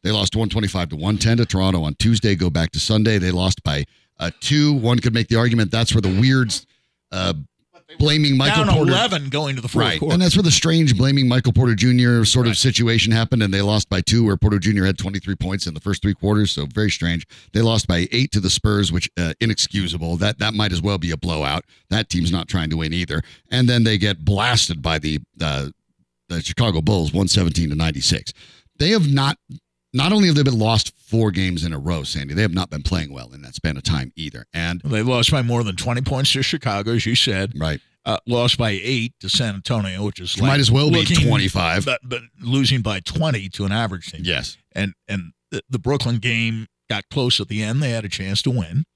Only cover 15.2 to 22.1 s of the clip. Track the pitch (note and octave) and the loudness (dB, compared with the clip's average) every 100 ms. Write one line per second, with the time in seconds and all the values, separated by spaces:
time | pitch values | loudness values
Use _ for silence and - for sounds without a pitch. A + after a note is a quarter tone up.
15.2 | - F#2+ F#2 F#2+ - D#2 - F#2 G#2 G2 | -6 -4 -4 -4 -6 -8 -4 -2 -2 0
16.2 | G2 G#2 G2+ - C#2+ E2 G#2+ - E2+ E2+ | 0 2 2 -2 -6 -2 -2 0 -2 -4
17.2 | - - - G#2 A2+ A2+ - F2 F2+ A#2 | -8 -20 -6 0 2 2 0 0 0 -2
18.2 | C3 G#2+ F2+ - G#2+ G#2 G2 E2+ - - | 0 -2 -2 0 0 0 0 -2 -4 -4
19.2 | E2+ - A2+ G#2 - G2+ F2+ D#2+ E2 E2+ | -6 -2 -2 -2 -2 -2 -4 -4 -4 -2
20.2 | G#2 G#2 G#2+ G#2+ G#2+ F2 F#2 G2 E2+ D#2+ | -2 -2 -4 -2 -2 0 -2 -2 -4 -4
21.2 | F2+ D#2 C#2+ D#2+ - _ _ G#2 A2 | -4 -2 -2 -4 -8 _ _ -4 -2